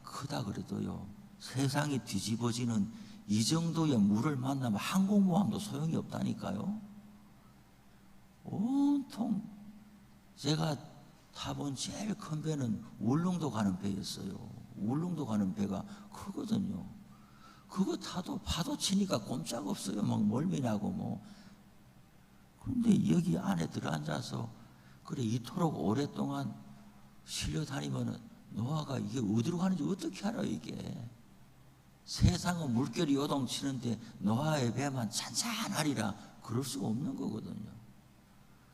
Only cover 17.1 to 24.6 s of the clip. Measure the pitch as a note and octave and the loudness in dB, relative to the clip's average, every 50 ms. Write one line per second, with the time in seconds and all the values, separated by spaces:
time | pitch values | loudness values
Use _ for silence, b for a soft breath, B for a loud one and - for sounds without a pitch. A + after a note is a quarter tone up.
17.1 | B B B B B B B B B B B B - G3 F#3+ - F4 - - - | B B B B B B B B B B B B 0 0 0 0 0 -4 -4 -6
18.1 | - F3+ F3+ - C#4+ - - - - D#3+ E3+ C4 D4+ - - - F#3+ G3 G3+ F#3+ | -6 -6 -6 -6 -6 -6 -2 -2 -2 -2 -2 -4 -4 -2 0 2 4 4 2 2
19.1 | - B2+ - - A2+ - E3 - - - - - - - - - - G#2 G#2 A#2+ | 0 -2 -2 -2 -4 -4 -4 -4 -6 -4 -4 -4 -4 -4 -4 -4 -2 0 2 2
20.1 | A#2 A2+ G#2+ G#2 G#2+ B2 D#3 F#3 E3+ D3+ B2+ A#2+ G#2+ G2+ G2+ F#2+ F#2 F#2 G2 A2+ | 4 4 4 4 4 2 2 2 0 2 2 2 0 0 0 -2 -2 -2 -2 -4
21.1 | - - B B B B B B B B B B - - - - - - - - | -4 -6 B B B B B B B B B B -20 -20 -20 -20 -20 -20 -20 -20
22.1 | - - - - - - - - - - - - C4+ B3 A3+ A#3 F#3+ - - - | -20 -20 -20 -20 -20 -20 -20 -20 -20 -10 -4 -2 2 4 6 6 6 6 8 6
23.1 | D#3+ F3 E3 F3 E3 - - G3 G3 E3+ E3 - - - - C3+ - D#2 D3 D#3 | 6 4 6 4 2 2 2 2 2 2 0 0 -2 -4 -2 -2 -2 -2 -2 -2
24.1 | - C#3 A#2+ - C3+ B2 A#2 A#2 - B | -4 -4 -4 -4 -4 -4 -6 -6 -8 B